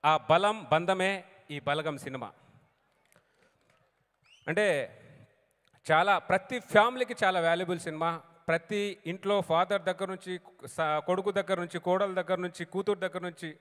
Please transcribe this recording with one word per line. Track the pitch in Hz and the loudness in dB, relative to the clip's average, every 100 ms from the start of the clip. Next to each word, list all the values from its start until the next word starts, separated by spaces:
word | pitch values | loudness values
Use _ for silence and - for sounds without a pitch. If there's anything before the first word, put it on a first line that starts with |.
| 151 | 4
ఆ | 156 | 2
బలం | - 165 202 220 131 | 4 4 4 0 0
బంధమే | 156 175 190 185 196 - - _ | 2 2 0 0 -2 -10 -20 _
ఈ | 147 | -8
బలగం | 143 147 156 143 | -2 -2 -2 -6
సినిమా. | 143 131 113 - _ _ _ _ _ _ _ _ _ _ _ _ _ _ _ _ _ _ _ - - | -10 -10 -12 -16 _ _ _ _ _ _ _ _ _ _ _ _ _ _ _ _ _ _ _ -14 -4
అంటే | 165 208 147 117 - - - - _ _ _ _ _ - | 0 2 0 -2 -12 -20 -20 -20 _ _ _ _ _ 2
చాలా, | 156 190 190 | 4 4 2
ప్రతి | - 180 - 247 | 2 -2 0 -10
ఫ్యామిలీకి | - 214 226 254 247 233 | 4 6 6 2 -6 0
చాలా | 196 185 | 0 2
వాల్యుబుల్ | 165 170 180 175 | 2 0 0 -4
సినిమా. | 170 156 165 165 - _ - | -6 -4 -4 -4 -12 _ -2
ప్రతి | 165 - 208 202 - 165 | -2 -2 -4 -4 -6 -10
ఇంట్లో | 185 190 202 | -6 0 0
ఫాదర్ | 180 165 180 202 | 2 2 2 0
దగ్గర | 175 185 190 | -2 -4 -6
నుంచి, | 190 185 180 - _ 131 | -8 -10 -12 -12 _ -14
స-, | - | -4
కొడుకు | 156 151 151 185 196 | -2 -2 0 0 0
దగ్గర | 196 185 185 | -2 -2 -4
నుంచి, | 175 175 | -4 -6
కోడల | 180 185 202 | 0 2 2
దగ్గర | 185 170 180 | -2 -2 -2
నుంచి, | 180 - 170 | -4 -8 -8
కూతురు | 185 196 202 | -4 -2 -2
దగ్గర | 185 180 | -4 -6
నుంచి | 175 165 160 151 | -10 -10 -14 -14